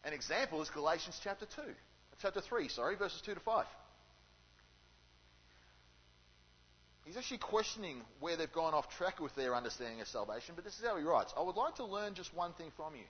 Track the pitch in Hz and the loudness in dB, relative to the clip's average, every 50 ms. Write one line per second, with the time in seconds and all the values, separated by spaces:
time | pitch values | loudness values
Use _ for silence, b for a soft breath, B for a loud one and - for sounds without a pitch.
0 | - 147 151 135 123 - 156 214 262 - 165 156 156 147 - 151 147 156 165 165 | -4 -6 -6 -4 -2 0 2 2 2 2 0 -2 -2 -2 -2 2 4 4 4 4
1 | - 175 165 - - 208 196 - 220 214 - - 294 226 - - - - - - | 0 -6 -8 -6 -4 -4 -4 -4 -6 -10 -8 -10 -8 -8 -10 -12 -16 -20 -20 -20
2 | - - - - - 196 - - - - - 240 147 131 - - 117 147 196 196 | -20 -20 -16 0 0 2 2 2 -2 2 0 2 2 0 0 0 2 2 2 2
3 | 202 180 - - - - 202 - - - 226 220 - - - - - - - - | 0 -2 -2 -6 -6 -6 -6 -4 0 2 4 4 2 2 -4 -16 -20 -20 -20 -20
4 | - - - - - - - - - - - - - - - - - - - - | -20 -20 -20 -20 -20 -20 -20 -20 -20 -20 -20 -20 -20 -20 -20 -20 -20 -20 -20 -20
5 | - - - - - - - - B B B B B B B B B B - - | -20 -20 -20 -20 -20 -20 -20 -20 B B B B B B B B B B -20 -20
6 | - - - - - - - - - - - - - - - - - - - - | -20 -20 -20 -20 -20 -20 -20 -20 -20 -20 -20 -20 -20 -20 -20 -20 -20 -20 -20 -20
7 | - 147 175 240 - - 262 226 - - - 214 220 - - 220 208 170 139 123 | -16 -10 -8 -6 -4 -4 -4 -4 -2 4 4 4 4 4 0 -4 -4 -6 -6 -6
8 | 117 - - - 139 170 170 160 160 147 - 165 165 160 156 151 - - - - | -10 -12 -12 -6 -2 -2 2 2 0 0 2 2 4 6 4 4 2 2 -2 0
9 | 175 185 185 - 160 135 - 139 135 127 123 123 120 113 - - 123 117 113 113 | 0 0 0 0 -4 -4 0 0 2 4 4 2 2 0 -4 -2 -4 -6 -4 -6
10 | 107 - - 120 104 110 107 120 156 - 170 165 175 208 - - 220 240 214 175 | -8 -4 -2 -2 -2 0 -2 -4 -6 -8 -10 -10 -10 -10 -8 -2 0 0 2 2
11 | 147 160 165 120 95 - - - 165 180 180 202 247 320 320 - 254 214 190 202 | 4 6 8 8 6 6 2 0 0 2 4 4 2 2 2 -2 -4 -2 -2 -2
12 | 208 208 196 185 175 - - 165 175 175 165 - 165 156 - - 156 156 151 127 | -2 -4 -4 -6 -8 -6 -2 -2 -2 -2 -2 -6 -10 -10 -8 -8 -8 -8 -6 -8
13 | 98 - | -12 -14